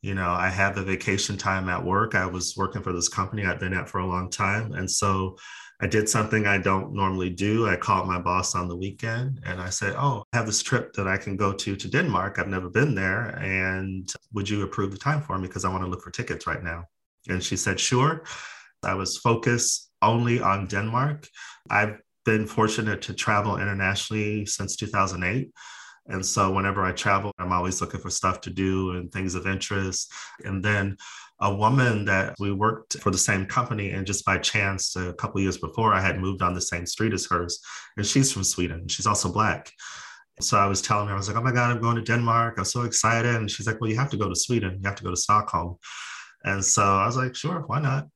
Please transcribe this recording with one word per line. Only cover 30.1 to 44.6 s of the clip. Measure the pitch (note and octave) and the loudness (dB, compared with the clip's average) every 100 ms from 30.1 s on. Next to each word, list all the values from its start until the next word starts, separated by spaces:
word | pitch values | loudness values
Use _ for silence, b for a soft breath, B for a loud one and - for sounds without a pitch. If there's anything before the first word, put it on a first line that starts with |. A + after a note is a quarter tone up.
| B B B | B B B
And | - G2 | -6 -2
then | G2+ G#2 G2 G2 B B B _ | 2 2 0 -4 B B B _
a | G2 | -2
woman | G2+ A2 C#3 B2 G#2+ G2+ | 4 4 6 4 2 2
that | F#2+ F#2+ - | 2 0 -2
we | G2+ | -2
worked | G2 A2 A2 - - | 2 2 0 -6 -2
for | - | 0
the | F#2+ | 2
same | - G2 F#2+ | 2 2 0
company, | - A#2+ G#2+ G2 | -2 0 -2 -2
and | F#2+ F#2 | -4 -4
just | G2 | -2
by | - F#2 | 2 2
chance, | - G#2+ G2 F#2+ - - | 2 0 0 0 -2 -2
a | F2+ | -4
couple | F2 A2 G2 | -4 -4 2
of | |
years | F#2+ F2 | 2 0
before, | - - A2 | -4 2 4
I | G2 | 4
had | F#2+ F#2 | 4 2
moved | F#2 F#2+ | -2 0
on | F#2 | 0
the | F2+ | 0
same | - F2 E2+ | -2 -4 -6
street | - A2 | 0 0
as | F#2+ - | 0 0
hers. | F2 E2+ - B B B - | 0 0 -6 B B B -4
And | G2+ | 2
she's | C#3 C3+ | 4 4
from | - | 2
Sweden. | F#2+ - F2 E2 F2+ | -2 0 -2 -2 -6
She's | - G#2+ | -2 2
also | G#2 F#2+ | 2 0
Black. | G2+ G#2+ E2 - - B B B B B _ | 2 2 0 -6 -18 B B B B B _
So | - G#2+ | 0 4
I | G2 | 4
was | G2 | 2
telling | - G#2 G#2 | 2 0 0
her, | G2 | -2
I | |
was | G2 | -2
like, | G#2+ | 0
"Oh | |
my | B2 | 2
God, | B2 A#2+ | 2 2
I'm | A#2+ | 2
going | A#2 A#2 | 2 0
to | |
Denmark. | G#2+ A#2 A#2 A#2 A#2 A2+ | 2 2 4 4 2 0
I'm | F#2+ | -2
so | B2 | -2
excited." | A#2+ - A2+ A2+ A#2+ A#2 | 0 2 2 4 4 2
And | G#2+ | 0
she's | - G#2 | -4 -2
like, | A2 | -2
"Well, | A2+ | 0
you | A2 | 0
have | C#3+ | 0
to | G2 | 0
go | G2+ | -2
to | F2 | 0
Sweden. | - A#2+ | 2 2